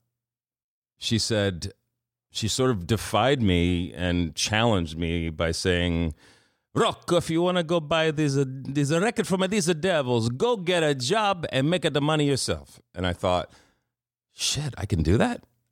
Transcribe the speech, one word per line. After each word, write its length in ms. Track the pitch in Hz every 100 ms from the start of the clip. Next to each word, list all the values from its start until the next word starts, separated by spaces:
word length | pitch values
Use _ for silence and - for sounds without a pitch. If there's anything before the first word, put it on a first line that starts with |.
| _ _ _ _ _ _ _ _ _ _
she 200 | - 113
said, 540 | - 110 98 87 98 - _ _ _ _ _
she 180 | - 110
sort 220 | - 131
of 160 | 110 85
defied 560 | 110 - 107 123 143
me 500 | 107 90 87 87 87
and 400 | 57 87 87 85
challenged 640 | - - 107 117 101 82 80
me 320 | 85 85 82
by 200 | 80 85
saying, 600 | 85 95 87 87 85 85 - - _ _ _ _
"Rocco, 420 | - 226 151 - 175
if 140 | -
you 120 | 165
wanna 200 | 175 180
go 180 | 156 170
buy 300 | 147 160 160
these, 260 | 151 151 135
uh, 80 | 135
these, 460 | 135 131 139 139
uh, 80 | 165
record 260 | 214 226 185
from 200 | 185 190
these, 200 | 185 160
uh, 60 |
devils, 540 | 165 185 165 123 123 113
go 260 | 127 233 233
get 260 | 170 175
a 120 | 151
job 520 | 139 123 220 208 185 147
and 180 | 131 143
make 120 | 180
the 180 | 165 143
money 260 | 147 156 143
yourself." 540 | 131 - 80 67 - _
And 120 | - 90
I 60 |
thought, 400 | 87 95 90 - - _ _ _ _ _ _ _
"Shit, 420 | - - - 151 -
I 100 | 98
can 160 | 82
do 140 | 82 110
that? 260 | 240 - - _ _